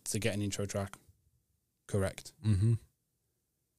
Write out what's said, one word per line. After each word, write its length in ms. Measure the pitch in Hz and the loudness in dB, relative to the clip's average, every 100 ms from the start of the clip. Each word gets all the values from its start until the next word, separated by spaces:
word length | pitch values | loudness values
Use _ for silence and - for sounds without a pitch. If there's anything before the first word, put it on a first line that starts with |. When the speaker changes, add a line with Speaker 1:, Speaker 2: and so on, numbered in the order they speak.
| - | -4
Speaker 1:
to 140 | 110 | -2
get 140 | 107 | -2
an 80 | 101 | 0
intro 240 | 101 98 101 | -2 -2 -4
track 320 | 104 98 - _ _ _ _ _ _ _ _ - | -4 -6 -10 _ _ _ _ _ _ _ _ -4
correct. 460 | 101 95 - - - 107 | 0 0 -4 -16 -4 2
Speaker 2:
Mm-hmm. 280 | 101 110 113 - _ _ _ _ _ _ _ _ | 4 4 2 -2 _ _ _ _ _ _ _ _